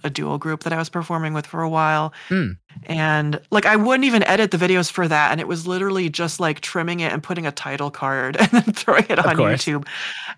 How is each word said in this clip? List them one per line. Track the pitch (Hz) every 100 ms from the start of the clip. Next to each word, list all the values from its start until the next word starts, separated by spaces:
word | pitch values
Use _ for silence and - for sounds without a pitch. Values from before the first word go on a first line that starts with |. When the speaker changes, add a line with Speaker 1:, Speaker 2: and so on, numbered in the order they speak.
Speaker 1:
a | 151
duo | 139 147 143
group | 160 156
that | 165
I | 165
was | 160
performing | 175 160 165 156
with | 156 147
for | 165
a | 165
while. | 160 156 156 156 - -
Speaker 2:
Mm. | 185 113 90 _ -
Speaker 1:
And, | - 160 156 151 151 147 -
like, | 214
I | 208 214
wouldn't | 226 262
even | 269 226
edit | - 196 208
the | 170
videos | 180 185 170
for | - 165
that, | 151 147
and | 151
it | -
was | 165 175
literally | 185 196 190 165
just, | 147 165 -
like, | 165 151
trimming | - 180 170 175
it | 165
and | 147
putting | 156 175 156
a |
title | - 139 135 143
card | - 135 135 127 131
<laughs> |
and | 196
then | 233 -
throwing | - - 151 -
it | 180
Speaker 2:
Of |
Speaker 1:
on | 175 160
Speaker 2:
course. | 107 120
Speaker 1:
YouTube. | - 147 - - - - -